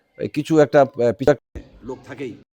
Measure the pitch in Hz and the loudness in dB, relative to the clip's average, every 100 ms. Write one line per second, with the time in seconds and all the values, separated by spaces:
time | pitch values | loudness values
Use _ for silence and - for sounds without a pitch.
0 | _ - - 151 143 160 147 151 135 - | _ -12 -10 -8 -2 2 4 4 2 0
1 | 120 - 135 143 _ - - _ 123 123 | -2 -2 -2 -2 _ -20 -20 _ -18 -16
2 | - 131 131 101 _ | -16 -14 -14 -16 _